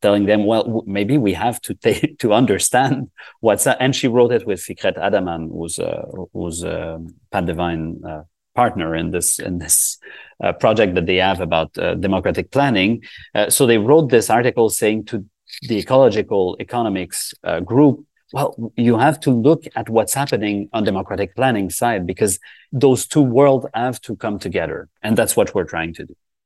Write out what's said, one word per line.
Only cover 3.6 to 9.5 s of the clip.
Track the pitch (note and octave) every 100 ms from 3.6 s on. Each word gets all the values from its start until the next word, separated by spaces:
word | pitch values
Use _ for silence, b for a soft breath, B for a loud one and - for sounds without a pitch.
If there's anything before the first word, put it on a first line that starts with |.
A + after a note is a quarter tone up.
that." | C#3+ B2
And | C3 B2+
she | C3
wrote | A#2+ A#2+
it | A#2+ G#2+
with | F#2+
Fikret | - F2+ F#2+ E2+
Adaman, | F#2+ G2+ F#2 E2 D#2+
who's, | E2+ E2 E2+
uh, | E2 - - F#2 F2+
who's, | - F2 E2
uh, | E2+ E2 E2 E2 E2 - _
Pat | G2+ F2+
Devine, | E2 F2 E2 D#2+ - E2+
uh, | D#2 D#2+ _ _ -
partner | A#2+ G2+ D#2+ D#2+
in | E2+
this, | F2 E2 -
in | -